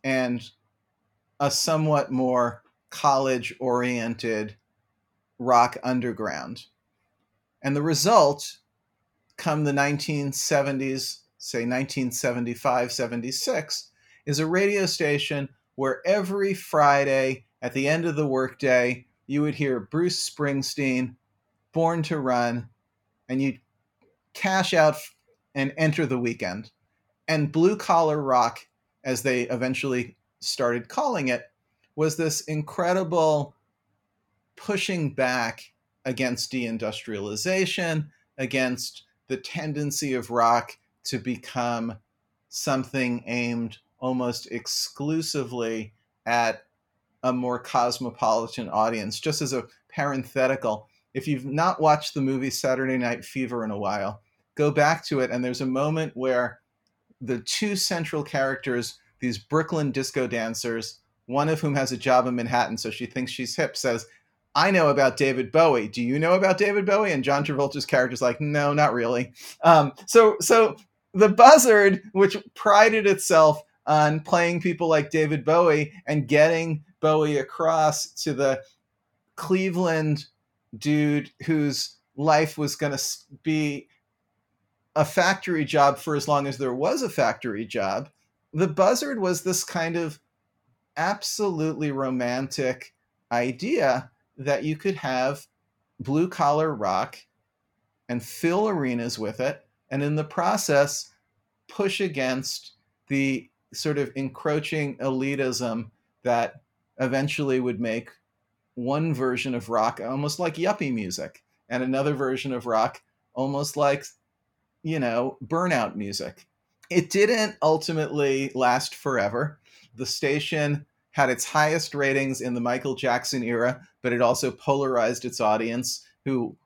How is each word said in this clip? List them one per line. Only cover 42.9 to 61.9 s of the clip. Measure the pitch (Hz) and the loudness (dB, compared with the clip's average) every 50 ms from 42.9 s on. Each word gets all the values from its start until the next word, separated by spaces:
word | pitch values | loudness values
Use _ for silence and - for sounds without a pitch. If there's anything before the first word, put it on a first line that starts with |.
| - 135 127 123 120 120 - - | -4 -2 -2 -2 -2 -4 -6 -6
aimed | 120 123 120 120 120 117 117 110 107 - _ _ _ - | -4 -4 -4 -2 -4 -4 -6 -6 -8 -14 _ _ _ -8
almost | 127 127 127 127 123 123 120 - - - | -4 -4 -2 -2 -2 -2 -4 -6 -8 -10
exclusively | - 117 - - - - - - - - 139 151 160 165 160 156 - 147 127 117 123 120 117 113 113 110 110 104 _ _ _ _ _ _ - 113 | -10 -10 -8 -6 -6 -6 -6 -8 -8 -8 -4 -4 -4 -4 -4 -4 -6 -6 -6 -6 -6 -6 -4 -4 -4 -6 -8 -10 _ _ _ _ _ _ -4 0
at | 117 120 117 113 110 - - _ _ _ _ _ _ _ _ _ _ _ - | 0 2 2 0 -2 -4 -8 _ _ _ _ _ _ _ _ _ _ _ -4
a | 127 127 | -2 -2
more | 127 127 123 123 123 | -2 -2 -4 -4 -6
cosmopolitan | - - - 131 120 123 120 - 131 120 117 - 127 110 110 113 117 117 - - 113 90 | -6 -2 0 0 0 0 0 -4 -8 -8 -6 -2 0 2 2 2 0 -4 -8 -10 -8 -4
audience. | - 107 110 117 117 110 101 107 107 - | 0 0 2 2 0 -2 -6 -6 -8 -6
Just | - 156 147 - | -4 -4 -4 -2
as | 156 123 135 | -4 -4 -4
a | 123 110 - _ _ _ _ | -4 -6 -8 _ _ _ _
parenthetical, | - - 139 143 139 135 127 - - 139 127 131 135 131 123 113 107 107 - _ _ _ _ _ - | -6 -4 -4 -4 -4 -4 -6 -6 -2 0 2 2 0 0 -2 -4 -4 -4 -6 _ _ _ _ _ -10
if | 135 - 156 | -8 -4 -4
you've | 143 127 127 | -4 -4 -4
not | 139 135 151 170 185 180 - | -4 -2 0 0 0 0 2
watched | 156 156 151 151 - - - | 4 4 4 4 2 -4 -4
the | 147 | -2
movie | 135 135 135 127 131 135 | -2 0 0 -2 -2 -4
Saturday | - - - 131 131 127 135 131 131 127 | -4 -2 -2 0 0 0 0 0 0 0
Night | 123 120 120 120 - | 0 -2 -2 -4 -8
Fever | - - 135 131 113 123 120 113 | -10 -8 -6 -6 -4 -4 -6 -4
in | 107 | -4
a | 104 101 | -4 -4
while, | 104 95 104 104 98 101 104 - _ _ _ _ _ _ - | -4 -2 -2 -2 -4 -4 -6 -8 _ _ _ _ _ _ -4
go | - 151 147 | -2 0 0
back | 147 151 147 151 165 156 - - | 2 4 4 2 2 0 -2 -4
to | 151 135 | -2 0
it. | 127 - | 0 0
And | - 123 123 | -2 -2 -2
there's | 127 123 123 | -2 -4 -4
a | 143 | -4
moment | 131 127 131 143 151 156 160 160 - - | -2 -2 0 0 0 0 -2 -4 -4 -6
where | 120 127 131 127 123 123 117 - - _ _ _ _ _ _ _ _ _ _ _ - | -4 -2 0 0 0 0 -2 -4 -10 _ _ _ _ _ _ _ _ _ _ _ -12
the | 131 113 127 117 | -6 -4 -4 -4
two | 117 - - - 220 208 202 | -4 -4 -4 -2 -2 -2 -2
central | 185 - - 185 170 160 - - 151 | 0 -2 -2 -2 -2 -4 -4 -4 -4
characters, | 143 - - 139 135 135 135 131 - 135 123 120 113 - - - _ _ _ - | -4 -2 -2 -2 0 0 -2 -4 -4 -2 -2 -2 -2 -6 -8 -14 _ _ _ -6
these | 123 123 113 101 | -4 -4 -4 -4
Brooklyn | - - 147 156 156 156 165 156 147 139 | -6 -2 0 0 0 0 -2 -2 -2 -2
disco | 117 135 131 - - 139 127 113 | -2 -2 -4 -4 -2 -4 -2 -2
dancers, | 120 117 110 113 117 - - 120 117 113 107 - - _ _ _ _ _ _ | -2 -4 -4 -4 -6 -6 -6 -4 -4 -6 -6 -10 -14 _ _ _ _ _ _
one | - 123 139 147 156 | -6 -2 -2 0 0
of | 160 151 | -2 -2
whom | 156 147 139 | -2 -2 -2
has | 139 135 127 | 0 -2 -2